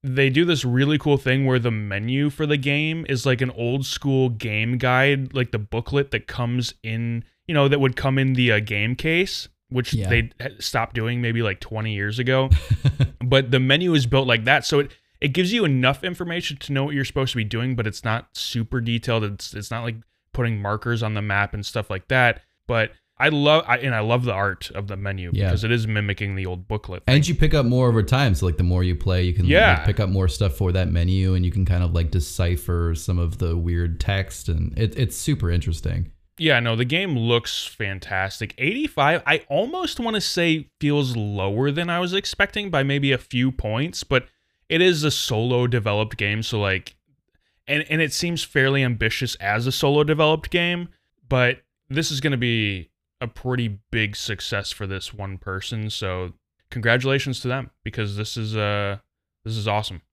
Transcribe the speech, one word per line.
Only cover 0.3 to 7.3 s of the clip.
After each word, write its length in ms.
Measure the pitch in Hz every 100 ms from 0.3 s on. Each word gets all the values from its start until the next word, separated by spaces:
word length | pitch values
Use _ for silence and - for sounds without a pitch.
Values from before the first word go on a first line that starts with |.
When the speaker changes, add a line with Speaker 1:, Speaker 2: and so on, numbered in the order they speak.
Speaker 1:
do 140 | 131
this 200 | 175 156
really 340 | 127 123 139 151
cool 180 | 151 139
thing 300 | 131 131 135
where 120 | 127
the 120 | 120
menu 580 | 110 104 98 110 135 147
for 140 | - 151
the 100 | 147
game 500 | 135 143 156 160 -
is, 160 | 135
like, 160 | 135 127
an 100 | 127
old 340 | 120 120 135 135
school 420 | - 143 135 131
game 500 | 113 117 107 113 123
guide, 540 | 127 127 139 143 131
like 160 | 131 120
the 80 | 110
booklet 520 | 104 113 120 139 139
that 140 | 120 -
comes 460 | - 120 123 117 -
in, 420 | 113 113 117 117 -